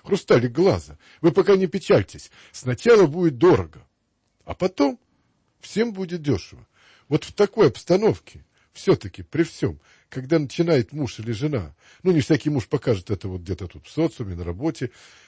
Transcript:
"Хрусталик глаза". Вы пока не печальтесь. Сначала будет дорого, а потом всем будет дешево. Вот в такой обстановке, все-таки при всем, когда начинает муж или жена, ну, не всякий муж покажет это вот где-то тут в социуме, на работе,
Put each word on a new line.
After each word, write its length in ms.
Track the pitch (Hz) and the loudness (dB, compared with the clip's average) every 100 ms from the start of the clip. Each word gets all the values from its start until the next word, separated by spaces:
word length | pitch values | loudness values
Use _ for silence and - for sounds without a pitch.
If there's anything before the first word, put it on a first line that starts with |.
"Хрусталик 480 | - 185 - 127 123 | -6 -4 2 2 2
глаза". 460 | 120 185 101 - 76 _ _ | 0 2 2 -4 -20 _ _
Вы 120 | 165 | 0
пока 240 | 170 185 196 | 2 4 4
не 100 | 190 | 2
печальтесь. 640 | 196 - 170 98 - - _ - | -4 2 2 2 -8 -20 _ -20
Сначала 540 | - 127 120 233 226 175 | -12 -8 -2 4 6 6
будет 320 | 160 175 123 | 2 -2 4
дорого, 460 | 170 147 78 - _ _ _ _ _ _ | 4 4 2 -12 _ _ _ _ _ _
а 100 | - | -16
потом 460 | 85 185 - 285 247 _ _ _ _ _ _ | -6 -4 0 -2 -2 _ _ _ _ _ _
всем 320 | - 190 240 | -10 -4 -4
будет 300 | 190 185 175 | -4 -8 -8
дешево. 440 | 143 98 - - _ _ _ _ - | -4 -4 -4 -20 _ _ _ _ -6
Вот 160 | 147 | -6
в 80 | - | -4
такой 360 | - - - 165 | -2 0 4 2
обстановке, 760 | - - 180 214 107 _ - _ _ _ | 2 -2 0 2 -2 _ -20 _ _ _
все-таки 500 | - - 170 95 - | -10 -2 -2 -2 -16
при 200 | 87 143 | -10 -4
всем, 380 | 170 - 123 76 _ _ _ | -4 -4 -8 -8 _ _ _
когда 300 | - 131 160 | -12 -2 -2
начинает 540 | 143 - 170 151 113 | -2 -4 0 0 0
муж 260 | 151 127 - | -6 -8 -8
или 140 | 107 | -8
жена, 420 | 107 147 139 78 _ _ _ | -6 -4 -4 -8 _ _ _
ну, 100 | 180 | 0
не 80 | 165 | 2
всякий 300 | 123 156 151 | 2 0 0
муж 180 | 147 - | -4 -4
покажет 420 | 139 - 101 - | -4 -2 -2 -2
это 180 | 98 98 | -8 -6
вот 140 | 92 | -10
где-то 240 | 85 87 90 | -8 -10 -10
тут 200 | - - | -16 -14
в 40 | |
социуме, 440 | - 160 - 104 | -4 -4 -4 -12
на 100 | 87 | -10
работе, 460 | 87 87 151 - 127 _ - _ | -10 -8 -8 -6 -10 _ -20 _